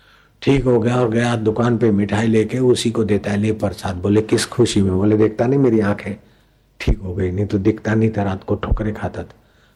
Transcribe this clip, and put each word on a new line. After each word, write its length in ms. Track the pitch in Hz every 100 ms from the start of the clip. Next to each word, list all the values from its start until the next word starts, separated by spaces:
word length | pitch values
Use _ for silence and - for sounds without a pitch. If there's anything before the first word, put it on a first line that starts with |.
| _ _ _ -
ठीक 220 | - 139
हो 160 | 127 120
गया 160 | 117 123
और 140 | 120
गया 260 | 113 120 117
दुकान 420 | 110 107 120 113
पे 120 | 117
मिठाई 360 | 101 101 107 113
लेके 320 | 110 104 123
उसी 320 | 127 113 117
को 140 | 113
देता 260 | 101 101 104
है, 60 | 104
"ले 160 | 110
प्रसाद।" 440 | 107 101 - 98 90
बोले, 260 | 98 104
"किस 240 | 110 117 -
खुशी 360 | - 113 104
में?" 100 | 98
बोले, 240 | 92 107 107
"देखता 300 | 107 107 123
नहीं 120 | 139
मेरी 220 | 131 110
आंखें 360 | 101 101 - 101 _ _ _ _ _ -
ठीक 180 | - 98
हो 160 | 95
गई, 160 | 90 92
नहीं 160 | 90 104
तो 120 | 104
दिखता 360 | 104 107 104
नहीं 160 | 110 110
था, 120 | 104
रात 220 | 98 92
को 100 | -
ठोकरे 380 | 104 - - 107
खाता 300 | 101 95 -
था, 120 | - - _ _ _